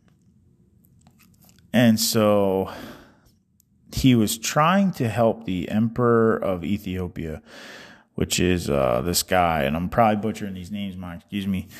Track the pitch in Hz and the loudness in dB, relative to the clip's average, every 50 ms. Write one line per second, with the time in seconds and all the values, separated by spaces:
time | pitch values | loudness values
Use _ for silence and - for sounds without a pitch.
0 | _ _ _ _ _ _ _ _ _ _ _ _ _ _ _ _ _ _ _ _ | _ _ _ _ _ _ _ _ _ _ _ _ _ _ _ _ _ _ _ _
1 | _ _ _ _ _ _ _ _ _ _ _ _ _ _ - 113 123 117 110 110 | _ _ _ _ _ _ _ _ _ _ _ _ _ _ 2 4 6 6 4 4
2 | - - - 117 107 104 104 101 98 98 92 95 95 92 - - - - - - | 2 0 2 4 4 6 6 4 4 2 2 0 -2 -4 -6 -14 -16 -16 -18 -20
3 | - _ _ _ _ _ _ _ _ _ _ _ _ _ _ _ _ - - - | -20 _ _ _ _ _ _ _ _ _ _ _ _ _ _ _ _ -12 -6 0
4 | - 131 123 117 107 98 - - - - - 151 151 165 185 202 202 190 170 - | 4 4 6 6 4 2 0 -4 -6 -4 0 2 2 2 4 2 2 0 0 -2
5 | - 113 98 120 117 113 104 - - - 92 90 80 - - 107 117 113 113 - | -4 -4 0 2 2 2 2 0 -6 -6 -4 -4 -4 -2 0 0 0 0 0 0
6 | 123 120 117 113 113 113 107 - - 92 92 87 82 78 101 98 - 92 90 92 | 2 2 4 4 4 2 2 0 -2 -4 -4 -4 -4 -4 -4 -4 -4 -6 -6 -6
7 | 90 85 - 82 82 80 78 73 _ - - - - - - - - - - - | -6 -8 -8 -10 -10 -10 -10 -12 _ -20 -20 -20 -20 -20 -20 -20 -20 -20 -20 -20
8 | _ _ - - 95 85 - - 90 90 90 87 76 - 71 69 67 64 60 62 | _ _ -4 -4 -4 -2 0 0 2 2 2 0 0 -2 0 0 0 0 0 0
9 | 67 87 87 - - - 95 92 87 85 80 76 69 69 76 82 87 87 - - | -2 -2 -2 -4 -2 0 2 2 2 2 2 0 0 -2 -2 -2 -4 -4 2 2
10 | 117 107 107 104 101 110 104 - 107 98 95 92 90 92 104 101 101 98 90 92 | 2 4 2 0 -2 -6 -6 -6 -10 -10 -10 -12 -12 -12 -10 -10 -10 -10 -10 -12
11 | 92 87 85 85 - - 95 101 95 101 95 92 90 - - - | -12 -12 -14 -14 -14 -10 -8 -6 -4 -4 -4 -4 -6 -8 -14 -20